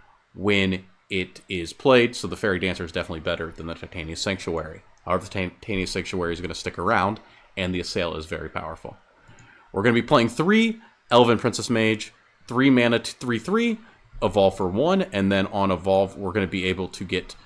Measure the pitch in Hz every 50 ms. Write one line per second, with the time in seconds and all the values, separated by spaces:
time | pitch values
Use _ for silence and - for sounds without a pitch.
0 | - _ _ _ _ _ - 87 95 104 101 98 95 95 - 90 95 - _ _
1 | _ - 101 92 90 - - - - - 98 87 82 82 - - - 139 127 120
2 | 120 120 123 - - - 87 - - 104 92 85 95 92 85 - 90 80 - 90
3 | 82 - 85 80 76 90 85 85 82 82 - - 80 82 82 - - - - 85
4 | 78 80 82 - - 104 95 92 - 92 82 80 80 78 78 - - _ _ _
5 | - 87 90 92 95 - - 98 90 87 - _ - 113 101 95 90 - - 95
6 | 90 - 101 90 87 85 85 85 90 82 82 - - 90 - 90 87 104 113 95
7 | 92 101 107 - - _ _ _ _ _ _ 98 92 92 92 90 85 - - 101
8 | 85 82 80 78 78 - 82 78 78 78 - 92 87 80 80 - - - - -
9 | _ _ _ _ _ - - - - - - _ _ _ - 98 104 123 113 117
10 | 117 - 151 123 117 117 - - 156 190 214 220 226 226 220 - - - _ _
11 | _ - 120 123 120 117 113 104 - 117 - - - - 120 113 110 110 110 107
12 | - - - _ _ _ _ _ _ - 120 127 135 139 131 123 120 117 117 113
13 | - - - - 135 123 117 110 - 180 202 226 233 233 220 - - - _ _
14 | _ _ - - 117 98 98 104 98 98 - - 95 87 95 110 147 175 196 190
15 | - - 104 101 98 98 98 95 95 - 110 98 98 98 92 82 92 98 95 95
16 | 98 95 - - 98 90 90 107 95 85 104 95 92 92 90 92 90 - - -
17 | 98 85 95 90 - - - - -